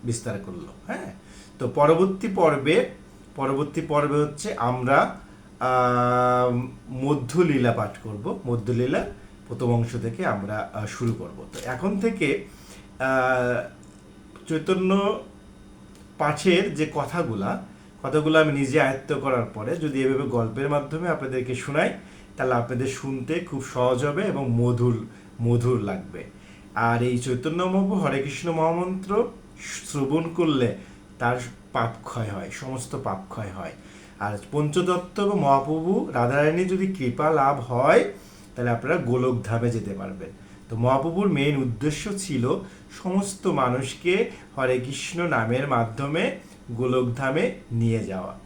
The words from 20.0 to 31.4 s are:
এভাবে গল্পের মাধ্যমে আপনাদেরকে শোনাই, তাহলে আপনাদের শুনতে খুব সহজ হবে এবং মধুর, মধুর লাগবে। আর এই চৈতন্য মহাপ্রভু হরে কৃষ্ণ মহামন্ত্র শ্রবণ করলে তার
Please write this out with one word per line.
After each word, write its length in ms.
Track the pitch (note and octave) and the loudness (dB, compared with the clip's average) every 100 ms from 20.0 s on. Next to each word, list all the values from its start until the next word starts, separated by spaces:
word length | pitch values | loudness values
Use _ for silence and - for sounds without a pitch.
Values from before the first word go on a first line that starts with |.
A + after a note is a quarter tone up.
এভাবে 260 | C3 C3+ B2+ | 2 2 0
গল্পের 400 | A#2+ A2+ A#2 C#3 | 0 0 -2 0
মাধ্যমে 400 | D3 C#3 D#3 F3 | 0 -2 -4 -2
আপনাদেরকে 460 | D#3 C3 B2+ B2 | -2 -2 -4 -2
শোনাই, 440 | B2 - D3 G#3+ - - - - - | -6 -2 0 0 -2 -14 -20 -18 -4
তাহলে 180 | B2+ | 0
আপনাদের 320 | A#2+ A#2+ B2 B2+ | 2 0 -2 -2
শুনতে 540 | - C3+ C3+ B2 E3 | -4 -6 -6 -2 -4
খুব 240 | E3+ C#3 | -2 -8
সহজ 400 | - B2+ B2 B2+ | -6 0 2 4
হবে 180 | D3 D3 | 0 0
এবং 280 | G#3 - C3 | 0 -2 0
মধুর, 560 | A#2 A#2+ A#2 B2 A2+ G#2+ - - - | 2 2 4 2 2 -4 -14 -20 -4
মধুর 380 | A#2 A#2+ A#2 A#2 | 2 2 2 0
লাগবে। 440 | G2+ F#2+ F#2+ - - - - - - | -2 -6 -8 -14 -14 -18 -20 -20 -8
আর 280 | - A#2 A#2 | 0 2 2
এই 160 | B2 B2 | 2 0
চৈতন্য 440 | C3 B2 E3 E3+ | -2 -2 -2 -2
মহাপ্রভু 320 | F#3 F#3+ G3 | 2 2 2
হরে 280 | G3+ D3+ C3+ | 2 0 0
কৃষ্ণ 300 | C#3+ - E3+ | -2 -4 -2
মহামন্ত্র 760 | D#3+ D#3+ E3+ F3+ F#3 F#3 G#3 B3 - - - - - - | 0 2 2 -2 -4 -2 0 0 -6 -20 -16 -12 -12 -6
শ্রবণ 420 | D3 C3 D#3 E3 | -2 0 0 0
করলে 420 | E3+ D#3+ C3+ A#2 F#2+ - - - - | 0 2 4 2 -2 -14 -20 -20 -2
তার 180 | A#2+ B2 | -2 0